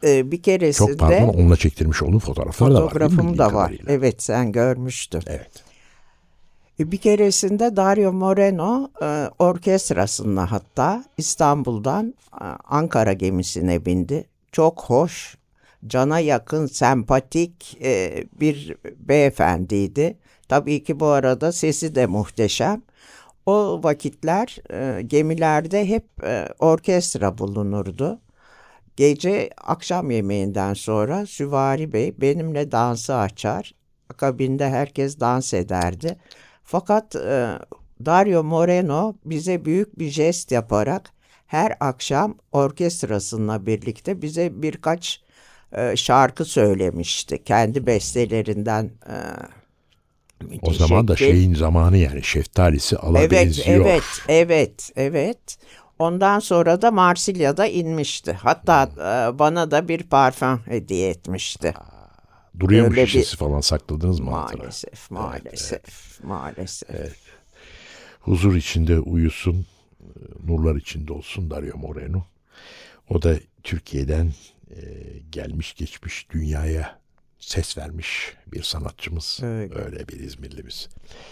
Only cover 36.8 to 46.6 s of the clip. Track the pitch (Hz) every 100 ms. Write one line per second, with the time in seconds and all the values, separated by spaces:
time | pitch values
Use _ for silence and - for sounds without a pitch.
36.8 | 180 214 220 - 90 135 120 80 - -
37.8 | - _ 131 175 202 170 156 165 175 180
38.8 | 180 147 165 208 151 156 170 180 165 175
39.8 | 208 - 160 143 156 170 - 120 113 104
40.8 | 107 185 - _ _ _ _ 151 220 -
41.8 | 143 127 - 143 208 - _ 143 139 139
42.8 | 175 170 - 104 - 113 107 110 95 110
43.8 | - 110 - 190 151 160 170 104 151 147
44.8 | 156 170 - - _ _ _ - _ -
45.8 | 120 98 - 127 131 - 160 -